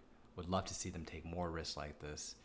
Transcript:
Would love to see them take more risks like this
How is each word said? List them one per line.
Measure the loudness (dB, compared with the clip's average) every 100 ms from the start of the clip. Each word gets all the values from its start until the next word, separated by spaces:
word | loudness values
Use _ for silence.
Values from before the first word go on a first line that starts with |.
| -18 -18 -10 -4
Would | 4
love | 6 6
to | 0
see | 0
them | 0
take | -4 -4 -2
more | 2 2
risks | 2 0 0
like | -2 -4
this | -4 -4 -4 -6